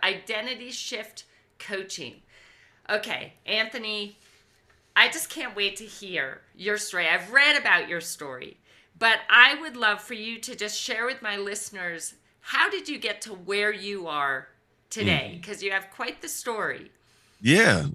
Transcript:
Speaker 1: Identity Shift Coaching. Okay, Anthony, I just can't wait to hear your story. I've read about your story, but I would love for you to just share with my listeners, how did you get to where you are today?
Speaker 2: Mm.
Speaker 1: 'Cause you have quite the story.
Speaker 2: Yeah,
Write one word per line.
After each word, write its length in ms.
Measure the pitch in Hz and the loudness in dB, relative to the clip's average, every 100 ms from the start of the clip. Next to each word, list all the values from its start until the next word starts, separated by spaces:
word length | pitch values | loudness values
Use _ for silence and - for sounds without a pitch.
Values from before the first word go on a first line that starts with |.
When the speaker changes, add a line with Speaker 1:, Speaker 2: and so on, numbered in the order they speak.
Speaker 1:
Identity 680 | 190 190 - 214 247 247 247 | -2 -2 -4 -6 -6 -8 -10
Shift 540 | - - 220 214 - - _ _ - | -10 -8 -8 -10 -16 -20 _ _ -16
Coaching. 640 | - 190 190 - 123 98 _ - - _ _ _ - | -8 -8 -8 -10 -12 -16 _ -20 -20 _ _ _ -4
Okay, 440 | 214 226 135 - _ | -4 -2 -6 -8 _
Anthony, 720 | - 220 220 247 220 208 202 - _ _ _ _ _ _ _ | -2 0 0 -4 -6 -6 -8 -12 _ _ _ _ _ _ _
I 140 | 202 240 | 4 4
just 200 | 320 - | 4 -8
can't 280 | 320 247 202 | -8 -8 -2
wait 180 | 202 196 | -2 -4
to 60 | |
hear 580 | 214 - 196 165 131 - _ | -14 -14 -8 -6 -6 -8 _
your 220 | - 196 208 | -8 -4 -4
story. 320 | - 180 165 | -2 0 2
I've 240 | 175 185 | 2 2
read 260 | 269 285 285 | 4 6 4
about 300 | 226 175 151 | 6 4 2
your 120 | 170 | -6
story, 580 | 165 - 143 127 - - _ _ _ - | -6 -10 -10 -12 -14 -18 _ _ _ 0
but 180 | 226 220 - | 2 2 8
I 320 | 220 262 294 | 10 10 8
would 160 | 320 240 | -6 0
love 240 | 214 202 | 2 2
for 140 | - | -4
you 240 | 220 226 226 | -10 -8 -8
to 120 | 247 | -10
just 260 | 240 208 - | -8 -6 -6
share 260 | - 220 247 | -4 -2 -2
with 160 | 262 | -4
my 140 | 214 202 | -6 -6
listeners, 760 | 202 202 - 196 175 165 - - _ _ | -6 -6 -10 -8 -8 -6 -10 -14 _ _
how 320 | - 269 370 | -4 0 2
did 180 | 392 302 | 0 -8
you 80 | 277 | -6
get 240 | 220 208 | -6 -6
to 100 | 220 | -10
where 400 | 185 175 202 214 | -12 -4 0 0
you 340 | 202 202 202 160 | -2 -6 -6 -4
are 400 | 147 139 135 - _ _ _ - | -2 0 -2 -6 _ _ _ -12
today? 500 | 220 202 151 127 170 | -2 0 0 -2 -12
Speaker 2:
Mm. 40 | |
Speaker 1:
'Cause 160 | 208 202 | -12 -6
you 120 | 196 | -2
have 180 | 196 196 | -4 -6
quite 320 | - 247 - | -10 -8 -8
the 60 | 339 | -10
story. 640 | - 247 214 160 - - _ _ _ _ - | -8 -6 -4 -4 -6 -12 _ _ _ _ 0
Speaker 2:
Yeah, 460 | 113 185 226 87 71 | 6 8 8 6 2